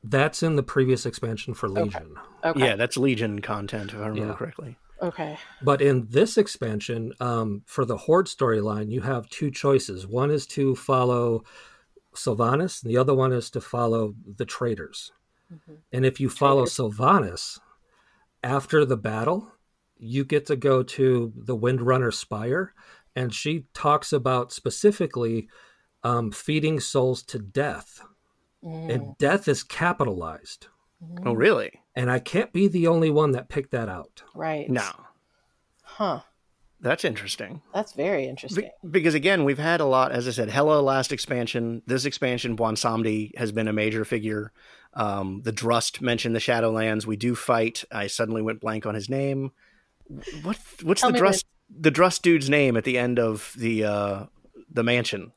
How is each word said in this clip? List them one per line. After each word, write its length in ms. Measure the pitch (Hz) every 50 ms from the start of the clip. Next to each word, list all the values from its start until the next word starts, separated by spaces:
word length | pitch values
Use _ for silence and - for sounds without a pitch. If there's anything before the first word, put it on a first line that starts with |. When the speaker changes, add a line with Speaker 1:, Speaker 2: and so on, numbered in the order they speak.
Speaker 1:
That's 400 | - 110 139 135 143 160 - -
in 140 | 170 165 156
the 60 | 143 135
previous 420 | - - 143 131 127 127 120 -
expansion 480 | 123 - - - 117 113 104 - - 110
for 140 | - - 104
Speaker 2:
Okay. 140 | 95 104
Speaker 1:
Legion. 340 | 101 104 - - - - 73 - - - - - -
Speaker 2:
Okay. 160 | 160 165 143 135
Speaker 3:
Yeah, 100 | 123 104
that's 200 | 98 120 120 -
Legion 440 | 131 131 139 127 107 117 107 104 104
content, 500 | 101 - 107 104 101 98 - 107 101 98
if 40 | 110 107
I 80 | 104 107
remember 240 | 110 107 104 104
Speaker 1:
Yeah. 20 | 101
Speaker 3:
correctly. 420 | - - 165 - - - 117 120 _ _ _ - -
Speaker 2:
Okay. 380 | 185 175 - - 156 151 151 - - - - -
Speaker 1:
But 180 | 131 143 139 135
in 280 | 139 143 135 127 113 107
this 260 | 120 143 214 226 -
expansion, 760 | 226 208 - - - 131 113 107 104 - - 120 113 113 120 135 _
um, 420 | 123 123 117 117 113 107 101 101 -
for 180 | - - - 131
the 120 | 113 113
Horde 300 | - - - 160 180 190
storyline, 640 | - - - 139 120 113 107 101 110 104 107 107 107
you 120 | 117 127
have 260 | 95 131 135 120 117 -
two 220 | - - 156 143
choices. 580 | 131 - - 139 139 131 - - 98 92 95 95
One 220 | 107 123 135 147
is 140 | 151 143 - -
to 260 | - 147 139 135 127
follow 720 | - - - 135 127 127 123 123 120 120 117 113 110 - - - - - - - _ _ _ _ - _ _ _
Sylvanas, 680 | - - 135 110 107 117 117 131 147 180 180 - -
and 80 | - 117
the 60 | 117
other 180 | 123 131 139 139
one 180 | 131 131 131
is 160 | 127 120 117 -
to 100 | - 127
follow 540 | - - - 120 120 113 113 113 110 107 104 110 -
the 180 | 101 101 - 123
traitors. 680 | - - - 127 117 110 101 - - - - - - _ _ _ _ _ _ _ _
Speaker 2:
Mm-hmm. 220 | 170 156 _ - 156 - _ _
Speaker 1:
And 120 | - 127 131
if 140 | 131 131 -
you 100 | 139 127
follow 380 | - - 143 139 139 139 123
Speaker 2:
Traitors. 100 | 113 - - 127 107 104
Speaker 1:
Sylvanas, 640 | 107 127 147 196 190 120 92 85 - - - - - _ _ _ _ _ _ _ _ _ _ _ _ _ _ _ _
after 420 | - 123 135 139 135 - - 156 147
the 120 | 127 131
battle, 560 | 110 104 110 107 110 117 147 175 202 226 - _ _ _ _ _ _ _ _ _
you 280 | _ - 113 120 139 135
get 220 | 135 147 147 143
to 100 | - 151
go 260 | 127 143 139 131 127
to 500 | 127 - - - 135 131 127 120 117 117 110
the 200 | 120 110 117 123
Windrunner 560 | 110 113 123 131 123 120 123 127 127 127 117
Spire, 640 | 104 - - _ 110 104 110 120 135 175 190 185 _ _ - - - _ _ _ _
and 180 | 127 127 120
she 340 | 107 - - 151 160 165 135 _ _
talks 380 | - - 147 147 147 - -
about 400 | 156 143 120 131 127 123 120 -
specifically, 960 | - - _ 123 - - - 208 202 - - 139 - 123 120 113 113 113 110 - _ - - _ _ _ _ _ _ _
um, 300 | - 120 120 120 117 107
feeding 480 | 104 - - - 151 156 147 156 160 139
souls 420 | - - - 139 127 127 127 - -
to 140 | - - 117
death. 640 | 104 98 - 135 143 143 87 - - - - - - - _ _ _ _ _ _ _ _ _ _ -
Speaker 2:
Mm. 280 | 165 160 160 160 -
Speaker 1:
And 260 | 117 127 - 107 - _
death 280 | 151 143 185 196 -
is 160 | 160 139 -
capitalized. 1040 | - _ - - 160 175 175 - 143 117 95 90 85 80 78 - - - - _ - - _ _ _ _ _ _
Speaker 2:
Mm. 220 | 170 160 175 175 185
Speaker 3:
Oh, 60 | 123
really? 380 | 117 110 131 208 196 120 107 - - _ _ _ _
Speaker 1:
And 160 | 123 127 123
I 80 | 127 131
can't 340 | - - - 185 240 -
be 160 | - 175 196 196
the 180 | 165 180 170 165
only 220 | 165 165 160 156
one 220 | 147 151 156 147
that 160 | 127 123 - _
picked 220 | - 147 135 _
that 160 | - 123 113 101
out. 340 | 92 - - _ _ - - _ _
Speaker 2:
Right. 340 | 160 156 160 156 151 - -
Speaker 3:
No. 200 | 127 120 101 92 - - - - _ _ _ _ _ _ _ _ _ _ _ _ _ _
Speaker 2:
Huh. 380 | _ - - - 214 185 147 117 - _ _ _ _ _ _ _ _ _ _ _
Speaker 3:
That's 240 | - 123 151 - -
interesting. 580 | - 107 98 98 95 - - 113 95 - 151 _ _ -
Speaker 2:
That's 180 | 196 214 -
very 340 | - 131 151 185 202 147 135 127
interesting. 360 | 131 - - 131 - 185 220 - - _
Speaker 3:
Be-, 80 | - 175
because, 240 | 151 190 156 170 151
again, 300 | 156 139 185 196 175 147
we've 140 | 139 143 143
had 220 | 147 165 170 165
a 40 | 151
lot, 280 | 135 131 131 131 -
as 160 | - 123 120 127
I 20 |
said, 180 | 113 120 113 104
Hela 320 | 98 139 147 151 151 147
last 320 | 143 135 135 135 123 -
expansion. 680 | 143 - - - 131 123 117 113 - 120 117 117 117 117 _
This 180 | - 127 131 123
expansion, 520 | 143 - - 139 127 123 117 - 120 117
Bwonsamdi 800 | 110 117 110 110 107 - 120 113 113 113 113 107 110 107 107 -
has 140 | - 123 107
been 160 | 104 113 110 107
a 40 |
major 320 | 107 107 107 110 107 110 107
figure. 480 | - 123 113 107 110 107 104 104 104 _ _ - - - - - _ _
Um, 480 | - 110 104 98 101 98 95 95 101
the 100 | 127 113
Drust 480 | 110 - 117 117 120 117 - - - -
mentioned 360 | 135 123 117 113 - 117 113
the 40 | 113
Shadowlands. 640 | - - 120 113 117 113 113 110 110 110 107 107 104
We 120 | 110 107
do 180 | 104 113 123 120
fight, 500 | - - - 123 117 113 117 117 - - _
I 160 | - 110 101
suddenly 360 | 98 - - 117 107 113 110
went 180 | 107 110 110 107
blank 260 | - 113 110 110 104
on 80 | 110 104
his 140 | 107 98 110
name. 420 | 135 135 139 139 139 135 135 135 _ _ _ _ _ _ _ _ _ _ _ - 147 135 - 392 320 156
What, 160 | 147 180 214 - - - - -
what's 180 | 170 160 190 -
Speaker 2:
Tell 100 | 262 247
Speaker 3:
the 40 | 247
Speaker 2:
me 60 | 247
Speaker 3:
Drust, 240 | 185 196 190 190 - _ _ _ _ _
Speaker 2:
this. 120 | - -
Speaker 3:
the 100 | 156 156
Drust 320 | 139 156 175 185 175 -
dude's 260 | - 175 170 151 135 135
name 280 | 147 147 139 131 117
at 80 | 113 107
the 120 | 139 123
end 220 | 123 123 123 123 123
of 340 | 117 113 110 104 - - -
the, 280 | 127 117 113 113 107 107
uh, 420 | 104 104 104 101 101 98 98 101 - _ _ _ - _ - - _
the 120 | - 120 113
mansion? 480 | 120 120 120 113 - - 98 87 117 _